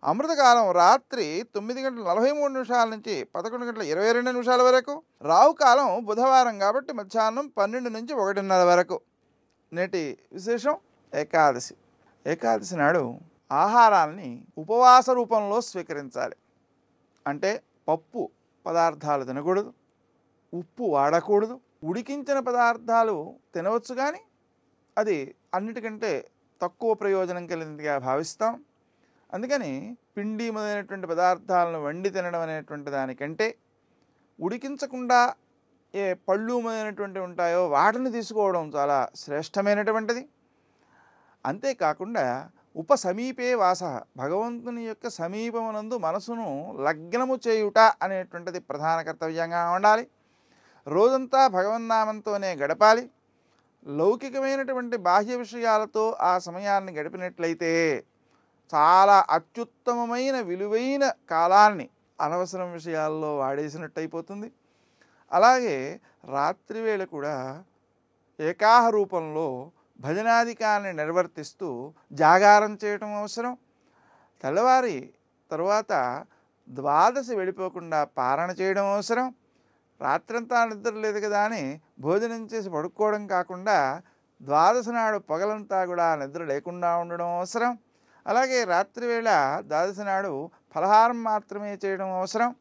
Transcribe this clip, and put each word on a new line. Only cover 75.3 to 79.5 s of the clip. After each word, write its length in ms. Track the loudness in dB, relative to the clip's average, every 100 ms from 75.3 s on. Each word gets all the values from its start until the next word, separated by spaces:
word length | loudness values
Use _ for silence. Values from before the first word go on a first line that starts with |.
| _ _
తరువాత 760 | -6 0 0 0 -2 -2 -4 -12 _ _ _ _
ద్వాదశి 640 | -6 0 4 4 2 -4 -4
వెళ్ళిపోకుండా 680 | -4 -6 -8 -10 -4 -2
పారణ 480 | -2 -2 -2 0 -2 -4
చేయడం 240 | -2 0 0
అవసరం. 480 | -2 -2 -2 -2 -8 _